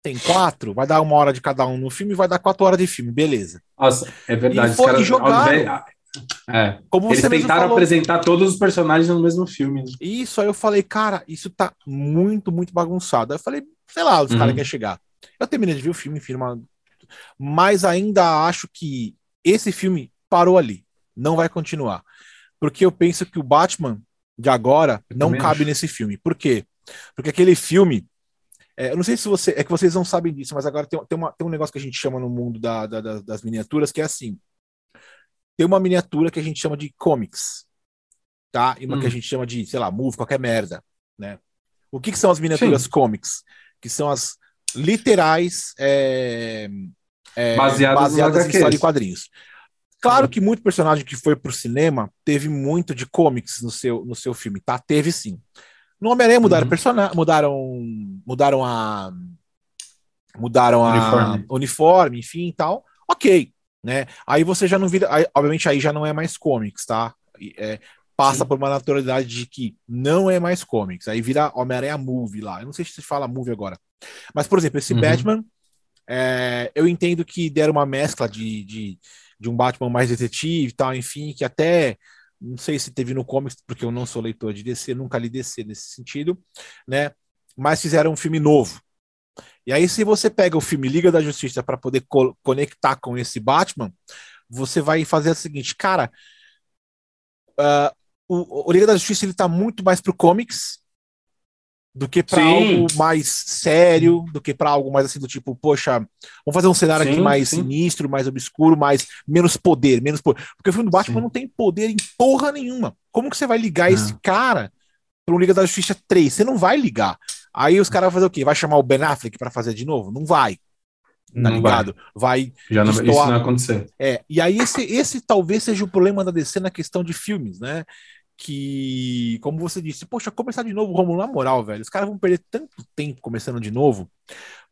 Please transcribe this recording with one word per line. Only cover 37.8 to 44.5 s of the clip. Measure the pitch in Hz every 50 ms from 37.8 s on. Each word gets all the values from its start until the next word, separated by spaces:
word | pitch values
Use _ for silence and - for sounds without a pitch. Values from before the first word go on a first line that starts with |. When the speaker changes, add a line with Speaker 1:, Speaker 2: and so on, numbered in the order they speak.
| _ _ _ _ _ _ _ _ _ _ _ _ _ _
Speaker 1:
tá? | - 123 120 131 127 -
E | 131
uma | 127 135 139
que | 131
a | 123
Speaker 2:
Hum. |
Speaker 1:
gente | 120 120 117
chama | - 139 127 123
de, | 120 120 120 107
sei | - - 131
lá, | 117 92
movie, | 90 107 131 131 113
qualquer | - 123 - 139 135
merda, | 127 120 113 113 104 87 85 80 _ _ _ _ _ _ _ _
né? | 101 101 101 92 _ _ _ _ _ _ _ _ _ _
O | - 131
que | 127 220
que | 196 -
são | - 196
as | 175 151
miniaturas | 160 165 160 151 247 220 147 135
Speaker 2:
Sim. | 127 -
Speaker 1:
comics? | - 151 135 113 107 98 - - - - _ _ _ _ _ _ _ _
Que | - 120
são | - - 147 147
as | 143 135 - - - _ _ _